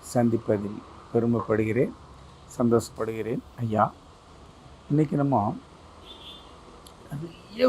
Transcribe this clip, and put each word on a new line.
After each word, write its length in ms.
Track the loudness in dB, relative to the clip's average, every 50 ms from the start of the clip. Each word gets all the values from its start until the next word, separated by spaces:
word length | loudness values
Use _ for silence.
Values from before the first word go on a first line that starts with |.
| -10 -2
சந்திப்பதில் 680 | 0 2 2 2 2 0 0 0 0 0 -2 -6 -10 -10 -14 -16 -20 -20 -8 -2
பெருமைப்படுகிறேன், 800 | 0 0 2 2 2 0 0 0 0 0 2 0 2 0 0 0 -2 -12 -20 -20 -20 -20 -20 -20 -20 -20 -20 -12 -4
சந்தோஷப்படுகிறேன். 840 | 0 2 4 4 2 2 0 -6 -6 -6 -6 -6 -6 -6 -6 -6 -6 -8 -10 -10 -6
ஐயா, 220 | -4 0 2 2 2 2 0 -6 -20 -20 -20 -20 -20 -20 -20 -20 -20 -20 -20 -20 -20 -20 -20 -14 -6 0
இன்னைக்கு 280 | 2 2 2 2 0 0
நம்ம 200 | 2 2 2 2 2 0 -2 -6 -10 -18 -20 -20 -20 -20 -20 -20 -20 -20 -18 -18 -18 -18 -18 -18 -20 -20 -20 -20 -20 -20 -20 -20 -20 -20 -20 -20 -16 -12
நிறைய 580 | -12 -10 -10 -12 -14 -16 -20 -8 0 4 6